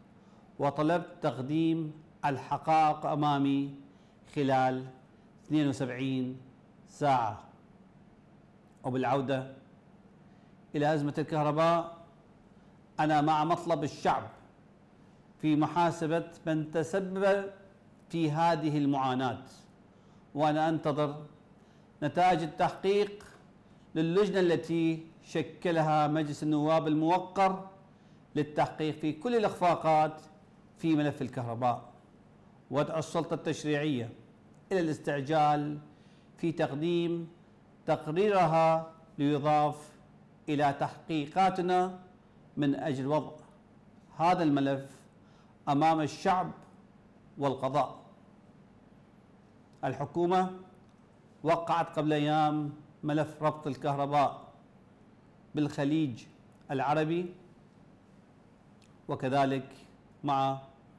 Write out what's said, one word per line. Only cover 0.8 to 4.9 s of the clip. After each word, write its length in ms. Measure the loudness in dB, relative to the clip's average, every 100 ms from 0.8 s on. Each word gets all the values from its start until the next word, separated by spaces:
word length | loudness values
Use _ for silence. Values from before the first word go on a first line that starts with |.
| 0 0 -4 -6
تقديم 720 | -4 -4 -2 2 2 2 -2 -10 -20 -6 -4
الحقائق 800 | -4 -4 -4 2 4 4 2 -2
أمامي 720 | 0 2 2 2 0 -2 -8 -20 -20 -20 -20 -10 -2
خلال 500 | 2 4 2 0 -8